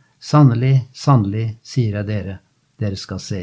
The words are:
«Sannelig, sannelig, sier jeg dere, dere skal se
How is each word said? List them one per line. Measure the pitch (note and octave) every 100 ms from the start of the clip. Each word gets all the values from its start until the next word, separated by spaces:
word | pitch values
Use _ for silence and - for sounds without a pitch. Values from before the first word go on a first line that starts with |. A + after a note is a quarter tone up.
| _ _
«Sannelig, | - D3+ C#3+ A#2 C3 C3+ -
sannelig, | - - C3 G2 G#2+ A2+ A2
sier | - - A2+ G2+
jeg | G2+
dere, | G#2+ F#2 F#2+ - _ _ _
dere | G#2+ F#2+
skal | - F#2
se | - G2+